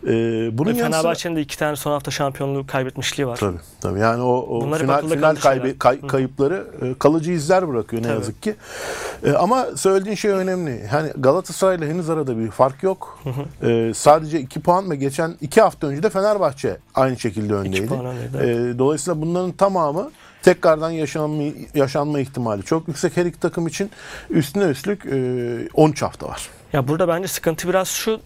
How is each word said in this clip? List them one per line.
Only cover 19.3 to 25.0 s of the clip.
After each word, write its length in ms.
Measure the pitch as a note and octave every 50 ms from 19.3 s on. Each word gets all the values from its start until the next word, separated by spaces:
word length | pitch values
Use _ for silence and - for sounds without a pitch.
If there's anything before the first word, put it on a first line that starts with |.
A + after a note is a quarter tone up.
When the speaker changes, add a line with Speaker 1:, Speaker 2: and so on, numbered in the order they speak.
| E3+ F3 F#3 F#3 -
Speaker 1:
tamamı 580 | - F#3+ G3+ F#3+ F3+ E3 D3 C#3+ E3+ G#3+ D4+ - _ - - - _ -
tekrardan 480 | F#3 F3+ - - F3 D#3+ D#3 D#3 E3
yaşanma, 520 | E3 D#3+ D#3 C3+ - E3 D3+ D3+ D3+ D3+ C#3+ D3 - - - - -
yaşanma 460 | D3+ C3+ C3 C#3 D#3 C#3+ D3+ D3+ C#3+
ihtimali 420 | C3+ C3+ C#3 C#3 B2 A#2 G#2+ G2+ G2
çok 260 | - D#3+ D#3+ D#3+ E3+
yüksek. 280 | D#3 - - F3 -
Her 100 | F3 F3
iki 140 | F3 E3+ -
takım 260 | - E3+ - - E3+
için 240 | E3 D#3 - G3 G#3+ - - - - - - - -
üstüne 340 | - E3 C#3+ - - G3+ G3+
üstlük, 420 | F3 C#3 C3+ - G3 G#3 G3